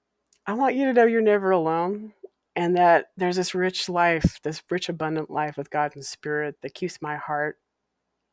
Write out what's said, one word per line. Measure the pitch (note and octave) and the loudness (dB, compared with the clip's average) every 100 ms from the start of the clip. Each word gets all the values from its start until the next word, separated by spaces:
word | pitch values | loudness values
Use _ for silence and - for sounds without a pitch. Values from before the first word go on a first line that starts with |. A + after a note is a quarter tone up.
| _ _ _ _ - | _ _ _ _ -8
I | |
want | A3 C4+ | -2 0
you | B3+ C4+ | 0 2
to | |
know | A#3+ A#3 | 4 4
you're | A3+ | 4
never | G#3+ G#3 F#3+ | 4 4 4
alone, | F#3+ D#3+ E3 F3 G#3 G#3+ - - _ _ E3+ | 2 2 0 -2 -4 -10 -18 -20 _ _ -4
and | F3 F3+ | 0 4
that | F3 D#3+ - - | 6 6 2 -4
there's | F3+ F3+ | -2 0
this | F3 | -2
rich | F#3 F#3 F#3 - | -2 -2 -2 -4
life, | F3 F3 E3 E3+ - | 0 2 4 2 0
this | D3+ D#3 - | -6 -8 -6
rich, | F3+ - | -6 -4
abundant | E3 D#3 D#3 D#3 | -6 -4 -4 -4
life | D#3 D3+ D3 | -4 -4 -6
with | C#3+ | -6
God | D3+ D3 | -2 -4
and | C#3+ | -4
Spirit | C3 - D3+ D3+ D3 C#3 | -12 -12 -6 -4 -4 -8
that | C#3 | -14
keeps | - F3+ - | -8 -8 -8
my | D#3+ | -8
heart, | D3+ - D3 D3+ - _ _ _ _ _ _ _ | -8 -6 -4 -4 -8 _ _ _ _ _ _ _